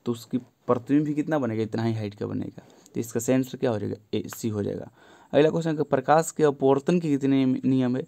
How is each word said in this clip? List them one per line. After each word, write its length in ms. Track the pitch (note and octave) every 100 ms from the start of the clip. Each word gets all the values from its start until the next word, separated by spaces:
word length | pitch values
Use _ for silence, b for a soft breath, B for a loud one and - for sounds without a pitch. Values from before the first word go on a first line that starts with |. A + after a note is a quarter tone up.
| -
तो 60 |
उसकी 260 | A#2 - B2
प्रतिबिंब 680 | - _ - A#2+ A#2+ D3 D3+
भी 80 |
कितना 240 | D3 D3+ D#3
बनेगा? 240 | A#2 A2
इतना 200 | A2 A2+
ही 80 | A2+
हाइट 200 | A2 G#2
का 120 | - G#2
बनेगा। 360 | G#2 - - b b b
तो 60 | -
इसका 200 | A#2 A#2
सही 140 | B2
आंसर 240 | C3 C3 C3+
क्या 120 | C3
हो 80 | G#2+
जाएगा? 180 | G#2 G#2 -
ए, 80 | G#2+ - -
सी 120 | A2+
हो 140 | G#2
जाएगा। 280 | G2+ G2+ - b b b b
अगला 180 | C#3 D3+
क्वेश्चन 200 | E3 D#3+
है 60 | D3+
कि 60 |
प्रकाश 480 | - C3+ C3 D#3 D#3+
के 140 | -
अपवर्तन 560 | D3+ C#3 C3+ C3+ D#3 F3+
के 80 | E3
कितने 360 | C#3 C3+ C3+
नियम, 160 | C3 C3
नियम 320 | B2+ C3 B2
है? 60 | C3